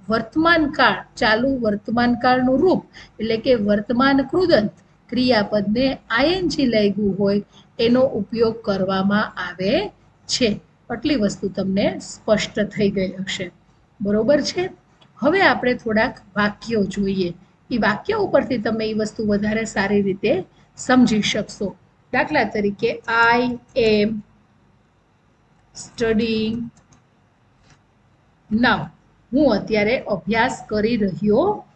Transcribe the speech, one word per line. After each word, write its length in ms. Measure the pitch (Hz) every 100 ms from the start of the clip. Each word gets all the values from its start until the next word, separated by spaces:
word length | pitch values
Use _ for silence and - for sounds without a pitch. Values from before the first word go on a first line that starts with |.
| -
વર્તમાન 600 | 226 - 311 330 339 285
કાળ, 340 | - 233 185 - -
ચાલુ 420 | 233 220 262 262
વર્તમાન 560 | 220 208 - 226 240
કાળનું 440 | 240 254 254 254 269
રૂપ, 260 | 359 320 - - - -
એટલે 160 | 220 226
કે 180 | 262
વર્તમાન 680 | 240 202 208 208 240 269 277
કૃદંત 480 | 269 349 359 269 208 - _ _ -
ક્રિયાપદને 880 | - 254 226 202 214 202 226 262 269 -
આઈ 220 | 226 294
એન 160 | 370 339
જી 180 | - 254
લાગ્યું 500 | 220 208 196 208 185
હોય 240 | 196 202 - - _ -
એનો 220 | 240 254
ઉપયોગ 640 | 262 226 196 226 226 220
કરવામાં 600 | - 196 190 190 196 208
આવે 680 | - - 185 170 185 294 403 - _ _ -
છે. 320 | - 233 202 - _ -
આટલી 260 | 233 302 277
વસ્તુ 320 | 202 - 196
તમને 500 | 190 190 196 277 339
સ્પષ્ટ 640 | - - - 214 - -
થઈ 300 | 202 - 202
ગઈ 180 | 202 185
હશે. 440 | 185 190 - 175 - _ _ _ -
બરોબર 400 | 196 214 226 294
છે? 300 | - 370 359 - _ _ _ -
હવે 240 | 262 381
આપણે 320 | 339 233 247
થોડાક 460 | 247 226 214 247 - - 202
વાક્યો 480 | 208 208 220 226
જોઈએ. 500 | 190 208 196 190 175 - - _ -
ઈ 60 | 240
વાક્ય 360 | 208 214 -
ઉપરથી 440 | 440 392 285 214 247
તમે 280 | 226 220 220
ઈ 60 |
વસ્તુ 340 | 220 214 - 214
વધારે 380 | 202 208 220
સારી 380 | 214 226 196 208
રીતે 420 | 202 196 208 349 349 _ _ -
સમજી 460 | - 254 226 214
શકશો. 540 | 202 220 196 - 196 - _ _ _
દાખલા 320 | 247 302 302
તરીકે, 580 | 220 220 202 202 226 - - 226 233
"I 240 | 240 247 240 _ -
am 300 | 220 214 208 220 - _ _ _ _ _ _ _ _ _ _ _ _ _ _ -
studying 800 | - - 226 220 233 220 220 233 233 - _ _ _ _ _ _ _ _ _ _ _ _ _ _ _ _ -
now." 240 | 220 247 190 - - _ _ -
હું 220 | 254 285
અત્યારે 440 | 202 - 214 208 262
અભ્યાસ 640 | - 202 - 226 254 - -
કરી 280 | 214 214 233
રહ્યો 680 | 202 170 208 214 370 415 -